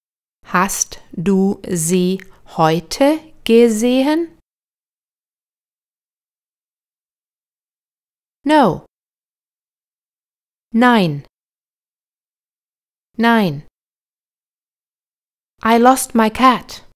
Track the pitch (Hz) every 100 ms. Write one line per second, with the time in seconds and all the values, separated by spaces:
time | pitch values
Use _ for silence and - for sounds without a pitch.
0 | _ _ _ _ - 180 190 - - -
1 | - - 170 190 190 202 - 175 160 185
2 | 180 190 - - - - 160 165 - -
3 | 277 311 - - - 233 240 214 240 254
4 | 269 311 339 _ _ _ _ _ _ _
5 | _ _ _ _ _ _ _ _ _ _
6 | _ _ _ _ _ _ _ _ _ _
7 | _ _ _ _ _ _ _ _ _ _
8 | _ _ _ _ 277 302 233 - - _
9 | _ _ _ _ _ _ _ _ _ _
10 | _ _ _ _ _ _ _ 226 247 233
11 | 180 143 - _ _ _ _ _ _ _
12 | _ _ _ _ _ _ _ _ _ _
13 | _ - 233 226 190 143 - _ _ _
14 | _ _ _ _ _ _ _ _ _ _
15 | _ _ _ _ _ - 226 233 240 262
16 | - 226 220 220 254 226 - - -